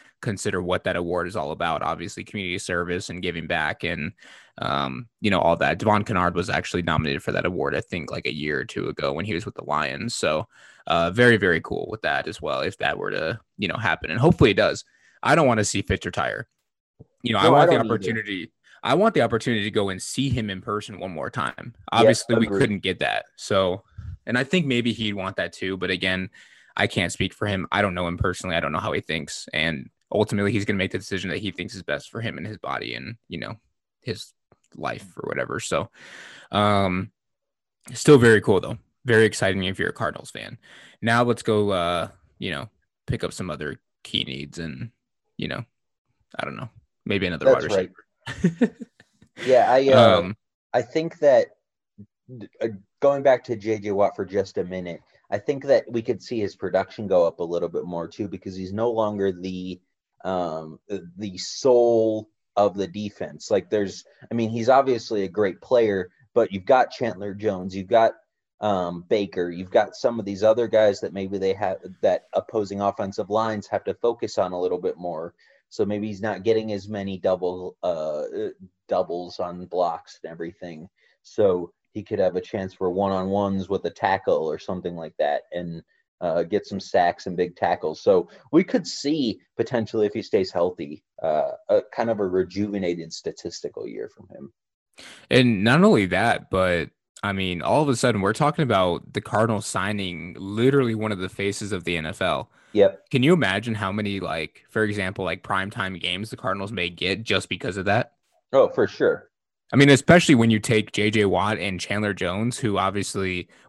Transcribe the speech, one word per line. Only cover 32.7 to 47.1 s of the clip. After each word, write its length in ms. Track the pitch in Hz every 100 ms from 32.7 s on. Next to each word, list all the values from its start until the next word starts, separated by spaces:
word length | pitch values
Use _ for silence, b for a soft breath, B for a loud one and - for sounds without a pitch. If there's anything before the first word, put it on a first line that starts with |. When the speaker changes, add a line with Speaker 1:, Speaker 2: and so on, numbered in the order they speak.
| 65 58
Speaker 1:
and, 220 | 60 67 120 -
you 100 | -
know, 200 | 50 110 _ _ _ _
his 300 | - 110 - _ _ _ _ -
life 400 | 65 57 - -
or 100 | -
whatever. 300 | 65 64 67
So, 320 | - 73 - B B B B B B
um, 580 | 101 104 101 98 92 107 _ _ _ _ _ _ _ -
still 260 | - - 143
very 220 | 117 107
cool, 200 | 104 95
though. 180 | 82 - _ _
Very 200 | 123 110
exciting 380 | 110 - 95 95
if 140 | 92 98
you're 120 | -
a 20 |
Cardinals 380 | - 87 - -
fan. 280 | - 53 117 B B B B
Now 220 | 113 117
let's 200 | 120 117
go, 280 | - 107 101
uh, 380 | 95 85 87 78 - _ -
you 120 | 101
know, 180 | 71 - _ _ _ -
pick 160 | 127
up 100 | 85
some 180 | - 92
other 280 | 76 76 - _ _
key 220 | - -
needs 340 | - 65 73 73
and, 320 | 80 65 117 _ _ _ _ -
you 100 | -
know, 180 | - - _ _ _ _ _ _ -
I 80 |
don't 120 | - 62
know, 120 | - - _ _
maybe 220 | -